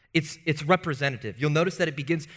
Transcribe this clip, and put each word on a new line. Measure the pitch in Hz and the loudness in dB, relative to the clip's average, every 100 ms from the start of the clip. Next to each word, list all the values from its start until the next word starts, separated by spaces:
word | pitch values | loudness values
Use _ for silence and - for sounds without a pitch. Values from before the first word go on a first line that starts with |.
| _ | _
It's, | 165 151 - | -2 0 -4
it's | 165 151 | -2 -2
representative. | 147 180 175 135 139 123 107 101 | 4 2 2 0 0 -2 -8 -2
You'll | 147 | 0
notice | 151 180 - | 2 2 0
that | 165 | -2
it | 143 | -2
begins | 135 165 147 | -2 -2 -2